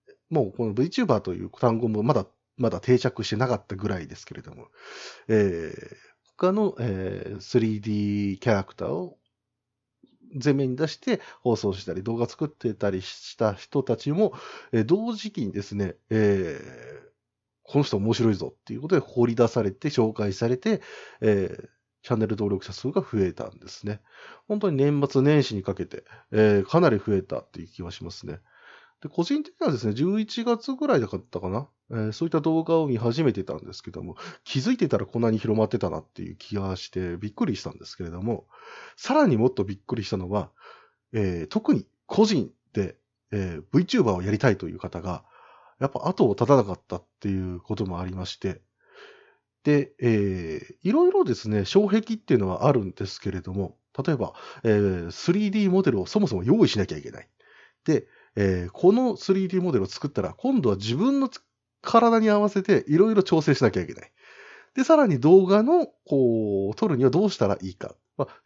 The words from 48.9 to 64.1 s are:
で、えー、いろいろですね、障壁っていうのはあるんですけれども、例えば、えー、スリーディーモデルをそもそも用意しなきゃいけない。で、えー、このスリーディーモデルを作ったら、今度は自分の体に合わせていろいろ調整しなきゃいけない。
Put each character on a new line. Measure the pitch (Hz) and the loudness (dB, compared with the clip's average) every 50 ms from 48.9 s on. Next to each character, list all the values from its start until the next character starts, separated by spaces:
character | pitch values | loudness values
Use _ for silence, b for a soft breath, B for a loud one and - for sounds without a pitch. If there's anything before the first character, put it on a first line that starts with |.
| B B B B B B B B B B B _ _ _ _ | B B B B B B B B B B B _ _ _ _
で、 | 147 147 143 139 - - - | 2 2 2 2 0 -4 -2
え | 123 120 110 104 101 98 95 90 85 80 78 - - | 2 2 4 4 2 2 0 -2 -4 -6 -8 -10 -10
ー、 | - - - | -14 -16 -6
い | - 180 | -2 0
ろ | 226 320 359 359 | 2 4 4 4
い | |
ろ | 381 392 359 | 4 2 2
で | - 117 | 0 0
す | - - 107 | -2 -2 -2
ね、 | 107 104 95 | 0 0 0
障 | - - 196 214 196 | 2 4 4 4 4
壁 | 196 226 214 - 220 | 4 0 0 -2 -6
っ | 220 | -8
て | - - 139 | 0 2 2
い | 110 | 2
う | |
の | 98 95 | 4 0
は | 90 90 - 143 | 0 2 4 4
あ | |
る | 139 120 101 | 4 4 2
ん | 90 | -2
で | - - 101 | -6 -8 -8
す | 98 - - | -8 -10 -8
け | - 104 | -8 -8
れ | 95 92 | -6 -6
ど | 90 95 92 | -8 -6 -6
も、 | 101 95 - - _ _ _ - - | -4 -6 -6 -8 _ _ _ -10 -4
例 | 135 - 156 | -2 -2 -2
え | |
ば、 | 120 107 85 B B B B B B - | 0 -2 -4 B B B B B B 2
え | 117 | 4
ー、 | 107 104 101 98 95 87 85 85 | 4 4 4 2 0 -2 -4 -8
ス | - - - - 175 | -10 -4 0 0 2
リ | 208 214 202 | 2 0 0
ー | |
デ | 190 214 | 2 2
ィ | 208 190 | 2 4
ー | |
モ | 180 196 | 4 4
デ | 185 151 | 4 4
ル | 120 98 | 2 0
を | 90 | -2
そ | - - 208 | -2 0 0
も | 202 147 | 2 2
そ | - 90 | 0 0
も | 90 | 2
用 | 120 127 117 147 | 2 4 6 6
意 | 131 | 4
し | - 107 | 4 2
な | 92 | -2
き | - 78 | -2 -4
ゃ | 76 | -8
い | 71 | -10
け | - | -12
な | - - | -16 -16
い。 | - _ _ b b b b b b b b _ _ | -18 _ _ b b b b b b b b _ _
で、 | - 156 117 b b b b b b _ 107 | 0 0 0 b b b b b b _ 0
え | 101 98 92 90 87 87 | 2 2 2 0 -2 -6
ー、 | |
こ | - - - 180 214 | -4 2 4 6 6
の | 247 254 247 - - | 6 4 0 -2 -2
ス | - - 190 | 0 0 0
リ | 190 190 | 2 0
ー | 175 | 0
デ | 190 185 | -2 -2
ィ | |
ー | 180 | 0
モ | 180 139 | 0 0
デ | 110 | 0
ル | 95 | 0
を | 92 | -2
作 | - - - 143 | -4 -8 -8 -6
っ | |
た | - - | -4 -4
ら、 | 95 87 - - | -4 -4 -6 -6
今 | - 262 269 240 | -2 0 0 2
度 | 143 113 | 2 2
は | 101 95 | 0 0
自 | 104 110 120 | -2 -4 -2
分 | 147 208 269 277 277 | 0 0 0 0 0
の | 269 262 - - - _ _ _ _ _ _ _ | -2 -4 -6 -10 -20 _ _ _ _ _ _ _
体 | - - - 233 233 233 226 226 | -4 2 4 4 6 6 4 4
に | 220 214 | 4 4
合 | 208 208 | 4 4
わ | 208 208 | 2 2
せ | - 196 190 | 0 0 2
て | - 185 131 - 143 | 4 4 2 4 4
い | 151 165 | 4 4
ろ | 202 220 | 6 6
い | 220 | 6
ろ | 208 185 | 4 2
調 | - 160 160 | 4 2 2
整 | 147 160 139 | 4 4 4
し | - | 4
な | 135 107 | 4 2
き | - 95 | 2 0
ゃ | |
い | 85 73 | -2 -4
け | - | -8
な | - - | -14 -18
い。 | - | -20